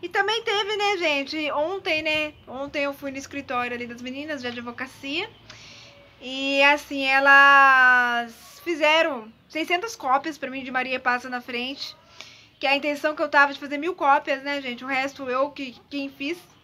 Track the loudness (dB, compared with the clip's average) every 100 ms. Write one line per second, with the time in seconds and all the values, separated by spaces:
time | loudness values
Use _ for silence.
0 | -4 -2 0 -2 -2 -2 -2 -2 -2 0
1 | 0 -2 -4 -6 -4 -2 -2 -4 -4 -4
2 | -2 -2 -4 -10 -16 -12 -8 -4 -4 -6
3 | -10 -10 -12 -12 -6 -6 -4 -6 -10 -10
4 | -12 -10 -10 -8 -8 -10 -12 -12 -12 -12
5 | -8 -6 -8 -12 -20 -20 -20 -20 -20 -20
6 | -20 _ -12 -6 -2 4 4 4 -2 -4
7 | 0 4 8 8 10 10 8 8 6 6
8 | 2 -2 -4 -12 -20 -14 -8 0 4 4
9 | 2 -2 -10 -20 _ -8 -2 -2 -4 -8
10 | 0 0 0 -8 -10 -10 -6 -4 -4 -4
11 | -2 -2 -4 -10 -8 -8 -8 -8 -12 -14
12 | _ -20 -20 -20 -20 _ -2 0 -2 -2
13 | -4 -2 0 4 4 0 -8 -6 -6 -2
14 | 2 2 2 -6 -4 -6 -6 -10 -4 -4
15 | -4 -6 -6 -2 -2 -4 -12 -12 _ -8
16 | -8 -8 -8 -8 -12 _